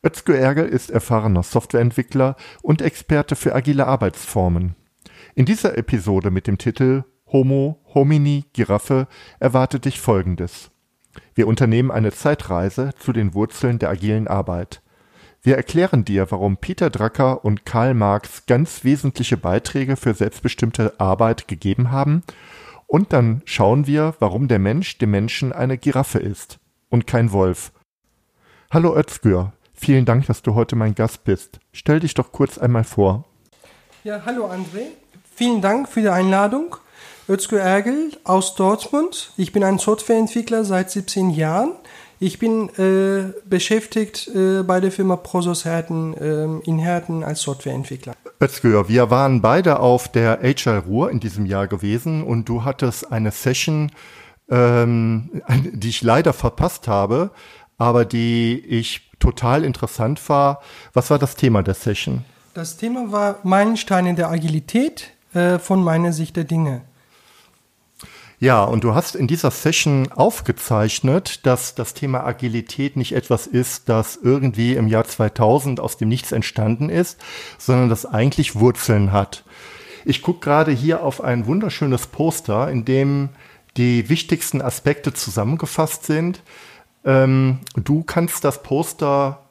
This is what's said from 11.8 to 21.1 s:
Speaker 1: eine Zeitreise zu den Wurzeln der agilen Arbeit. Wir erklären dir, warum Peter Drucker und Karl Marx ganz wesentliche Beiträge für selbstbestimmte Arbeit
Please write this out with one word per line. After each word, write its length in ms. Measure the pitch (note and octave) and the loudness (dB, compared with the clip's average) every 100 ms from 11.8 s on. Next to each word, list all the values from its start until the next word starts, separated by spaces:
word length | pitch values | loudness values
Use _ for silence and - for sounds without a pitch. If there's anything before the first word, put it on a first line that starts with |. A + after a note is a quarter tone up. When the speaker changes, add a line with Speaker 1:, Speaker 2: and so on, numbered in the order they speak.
| C3 | 2
Speaker 1:
eine 200 | - G#2+ | 0 -2
Zeitreise 800 | - C#3+ D3 - F2 F#2+ A2 C3+ - | 0 -2 -2 -2 -2 -2 -2 -6 -6
zu 140 | - | -4
den 200 | A2+ G#2 | -2 -2
Wurzeln 460 | F2+ A2 - B2+ A#2+ | -2 -4 -2 -2 0
der 100 | E2 | -2
agilen 380 | F2 G2+ G#2+ A2 | -2 -2 -2 -2
Arbeit. 540 | G#2+ - F2 F2 - _ _ _ _ - _ | -4 -4 -6 -8 -14 _ _ _ _ -20 _
Wir 140 | B2+ C3 | 0 0
erklären 480 | B2 D#3+ F#3 C3+ | 0 0 2 0
dir, 260 | G2+ G2 F#2+ | 0 0 0
warum 260 | F#2+ G2+ F#2+ | 0 -2 -2
Peter 320 | - - E3 | -6 -2 -2
Drucker 560 | - G#2+ - C3 C3 - | 0 -4 0 0 2 -2
und 200 | G#2+ - | -2 -2
Karl 280 | A#2 B2 | 0 2
Marx 540 | B2 G#2 G2+ - - - | 2 2 0 -4 -20 0
ganz 360 | B2 E3 - | 2 2 -2
wesentliche 540 | B2+ C#3+ C#3 - A#2+ B2 | 0 2 0 -4 -2 -2
Beiträge 580 | F2 F#2 - C#3 C3 C3+ | 0 -2 -2 -4 -2 0
für 200 | - G#2+ | 0 0
selbstbestimmte 840 | G2+ - C3+ - A#2+ - A2 - | -2 -2 -6 -2 -2 0 -2 0
Arbeit 480 | F#2+ | 0